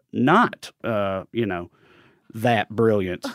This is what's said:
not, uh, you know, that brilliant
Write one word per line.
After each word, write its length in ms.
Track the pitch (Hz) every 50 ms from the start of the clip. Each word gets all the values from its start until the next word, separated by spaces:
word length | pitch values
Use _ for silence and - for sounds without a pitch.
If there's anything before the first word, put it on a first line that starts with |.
| _ -
not, 580 | - 110 120 139 175 226 240 - - - - - _ _ -
uh, 400 | 113 113 104 101 98 95 95 - -
you 140 | - 113 117
know, 240 | 101 90 87 87 - _ _ _ _ _ _ _ _ _ _ _ _ -
that 340 | 113 107 123 117 107 - -
brilliant 560 | 107 107 113 113 107 104 92 92 87 - - -